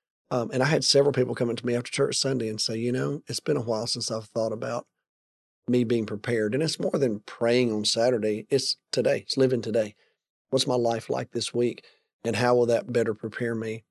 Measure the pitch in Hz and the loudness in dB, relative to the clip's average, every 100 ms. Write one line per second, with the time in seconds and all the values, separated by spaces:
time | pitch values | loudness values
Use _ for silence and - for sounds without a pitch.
0 | _ _ - 123 113 131 139 156 - 139 | _ _ -6 -4 -2 0 0 2 4 4
1 | 143 127 123 117 120 113 120 120 127 - | 4 2 0 0 -2 -2 -2 -4 -2 -2
2 | 139 127 135 131 110 107 - 113 120 127 | 0 0 -2 -2 -2 -4 -4 -2 -2 -2
3 | 143 147 - 120 - 147 113 110 120 123 | -2 -4 -6 -6 -2 -2 0 -2 -2 -4
4 | - 110 110 117 110 110 123 120 - _ | -4 -6 -6 -2 -2 -2 -6 -6 -8 _
5 | _ _ _ _ _ _ - 123 113 120 | _ _ _ _ _ _ 0 2 4 2
6 | 104 104 - 117 107 127 160 - 190 165 | 0 -6 -2 0 0 0 -2 -2 -2 0
7 | 131 104 - - 117 123 123 107 107 117 | 0 -2 -8 -2 2 4 2 0 -2 2
8 | 120 120 107 107 110 135 - - _ - | 2 2 0 -2 0 -2 0 -6 _ -2
9 | 120 117 - - 131 123 110 113 107 - | 0 0 -2 2 2 2 0 0 0 -4
10 | _ _ _ _ - 131 139 123 117 113 | _ _ _ _ -2 -2 0 2 2 0
11 | - 123 120 117 - 120 120 - - _ | -2 -4 -4 -4 -2 0 0 -2 -12 _
12 | _ _ 117 104 123 123 117 117 - 120 | _ _ -4 0 4 4 4 2 2 0
13 | 113 104 110 - 120 113 113 110 - | 0 -2 -6 -4 -4 -4 -4 -8 -12